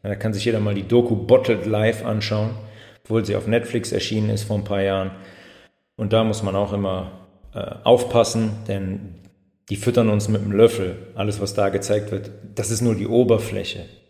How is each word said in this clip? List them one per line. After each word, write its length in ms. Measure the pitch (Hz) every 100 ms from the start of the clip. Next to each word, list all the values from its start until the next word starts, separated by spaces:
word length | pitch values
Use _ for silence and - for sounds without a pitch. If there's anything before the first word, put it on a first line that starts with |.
Ja, 80 | 104
da 60 | 101
kann 180 | 110
sich 120 | 101 113
jeder 160 | 110
mal 140 | 104 98
die 120 | 92
Doku 280 | 120 120 107
Bottled 500 | - 131 - 107 107
Life 400 | 107 110 113 -
anschauen, 460 | 107 104 107 110 110 - - - -
obwohl 220 | - 113 104
sie 100 | 101
auf 120 | 104
Netflix 440 | 117 117 120 -
erschienen 380 | - - 110 107
ist 140 | 107
vor 140 | 107 104
ein 60 |
paar 180 | 104 101
Jahren. 300 | 98 98 95 - - - - - - _ _ -
Und 160 | 104
da 100 | 110
muss 180 | 110 107
man 140 | 104 98
auch 160 | 101
immer, 560 | 101 95 92 92 - - _ -
äh, 60 | - - -
aufpassen, 680 | - 123 - 117 113 113 110 107 -
denn 460 | 101 95 98 92 85 - _ _ _ -
die 60 | 98
füttern 320 | - - 110
uns 220 | 104 104
mit 120 | 107
dem 120 | 101
Löffel. 420 | 101 117 - 90 87 - 101
Alles, 260 | 104 101
was 120 | 98
da 140 | - 98
gezeigt 440 | 95 - 104 104
wird, 200 | 98 - - - -
das 160 | 101
ist 100 | 113
nur 140 | 120 101
die 120 | 101
Oberfläche 760 | 117 123 110 - 101 98 - 85 -